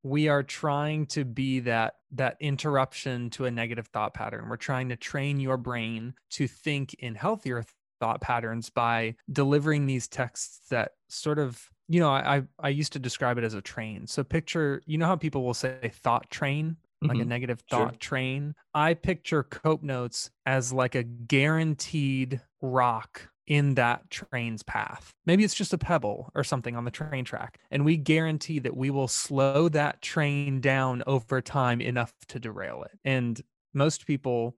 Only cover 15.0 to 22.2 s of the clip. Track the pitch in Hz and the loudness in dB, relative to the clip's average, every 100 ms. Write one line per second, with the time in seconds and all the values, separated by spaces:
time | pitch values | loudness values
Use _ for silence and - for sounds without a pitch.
15 | 165 185 156 139 123 120 131 131 120 - | 2 2 0 -2 -2 0 -2 -4 -8 -2
16 | - 120 - - 143 143 156 160 _ _ | 0 0 0 -4 -2 0 -2 -6 _ _
17 | 151 117 117 120 123 117 - 123 127 127 | 0 2 0 -2 -2 -6 -2 0 0 -2
18 | - 135 131 135 143 147 _ 151 151 165 | -4 -2 -2 -2 -4 -8 _ 2 2 2
19 | - 170 - 156 - - 160 156 147 131 | 0 -2 0 0 0 -2 0 0 0 -4
20 | 123 - - _ - 131 123 131 127 131 | -4 -6 -10 _ 0 0 2 0 2 2
21 | 117 120 117 139 143 160 160 147 - 156 | -2 -8 2 4 6 4 2 0 -2 0
22 | 139 131 | 0 0